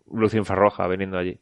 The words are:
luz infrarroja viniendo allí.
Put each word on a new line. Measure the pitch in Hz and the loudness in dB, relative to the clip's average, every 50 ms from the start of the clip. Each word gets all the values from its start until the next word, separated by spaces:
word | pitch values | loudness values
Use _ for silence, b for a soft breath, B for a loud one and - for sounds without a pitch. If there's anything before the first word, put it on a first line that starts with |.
| _ - | _ -12
luz | - 110 110 107 104 | -2 0 0 2 2
infrarroja | 110 101 - 98 95 101 104 - - 95 90 | 0 -2 0 2 4 4 4 4 2 -2 -2
viniendo | 92 95 98 95 95 90 | -2 -2 -4 -4 -4 -4
allí. | 90 90 90 - | -4 -4 -6 -10